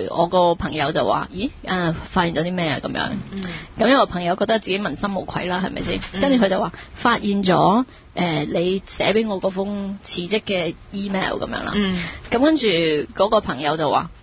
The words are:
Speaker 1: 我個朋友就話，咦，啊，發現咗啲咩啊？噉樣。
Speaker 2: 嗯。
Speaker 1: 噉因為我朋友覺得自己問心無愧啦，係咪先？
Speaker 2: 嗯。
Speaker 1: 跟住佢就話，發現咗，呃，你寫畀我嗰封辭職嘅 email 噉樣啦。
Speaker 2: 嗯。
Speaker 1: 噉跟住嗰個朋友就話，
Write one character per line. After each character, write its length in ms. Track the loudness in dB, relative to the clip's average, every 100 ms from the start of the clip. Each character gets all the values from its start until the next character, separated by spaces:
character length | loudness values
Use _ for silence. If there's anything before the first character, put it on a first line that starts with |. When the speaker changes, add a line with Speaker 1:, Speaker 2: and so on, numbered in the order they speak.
| 0
Speaker 1:
我 140 | 0 2
個 260 | 4 4
朋 180 | 2 -2
友 200 | -2 0
就 120 | 2
話， 240 | 2 0 -2
咦， 160 | -6 -6 -6 -6
啊， 280 | -2 0 -2 -2
發 140 | 0
現 100 | 0
咗 80 | 0
啲 120 | -2
咩 140 | -2 -2
啊？ 100 | -2
噉 60 | -4
樣。 200 | -4 -4 -6 -8
Speaker 2:
嗯。 120 | -10 -8 -10 -10 0
Speaker 1:
噉 80 | 4
因 80 |
為 40 | 4
我 80 | 4
朋 160 | 0
友 120 | -2
覺 120 | 0 0
得 120 | 0
自 120 | 0
己 80 | -2
問 200 | -2 -4
心 160 | -4
無 100 | -4
愧 200 | -6 -6
啦， 180 | -4 -2 -4
係 40 |
咪 100 | -4
先？ 180 | -4 -6 -6
Speaker 2:
嗯。 60 | 0
Speaker 1:
跟 160 | 2 4
住 60 |
佢 40 | 4
就 100 | 2
話， 140 | -2 -6 -18
發 240 | -2 0 2
現 240 | 0 0
咗， 400 | 4 6 6 4 2 -6 -12
呃， 300 | -4 0 0
你 380 | 0 0 0 -2 -4
寫 260 | -2 2
畀 160 | 2 0
我 120 | -2
嗰 100 | -2
封 480 | -2 -4 -4 -6 -8
辭 180 | -8 -6
職 180 | -2 -2
嘅 340 | -2 -2 -2 -6 -10
email 420 | -8 -4 -2 -2
噉 120 | -4 -4
樣 180 | -6
啦。 80 | -4
Speaker 2:
嗯。 240 | 0 0 -2 -6 -10 -2
Speaker 1:
噉 80 | 2
跟 180 | 4 4
住 100 | 4
嗰 640 | 4 4 2 -2 0 4
個 120 | 4
朋 180 | 2 -2
友 160 | -2 0
就 140 | 2
話， 200 | 2 0 -10